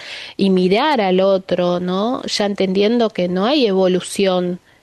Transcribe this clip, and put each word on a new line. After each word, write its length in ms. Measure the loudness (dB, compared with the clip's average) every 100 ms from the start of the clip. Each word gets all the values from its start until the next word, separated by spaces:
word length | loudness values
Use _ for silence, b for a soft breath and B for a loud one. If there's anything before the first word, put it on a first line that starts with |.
| B B B -2
y 140 | 2
mirar 500 | 2 2 2 2 0
al 180 | 2 2
otro, 600 | 2 0 0 -2 0 -2
¿no? 420 | -2 -4 -2 -4 -6
Ya 200 | -4 -2
entendiendo 640 | -2 -2 0 2 2 0
que 160 | -2 -4
no 180 | -2 0
hay 200 | 2 2
evolución 920 | 2 2 0 -2 -2 0 0 -2 -6 b b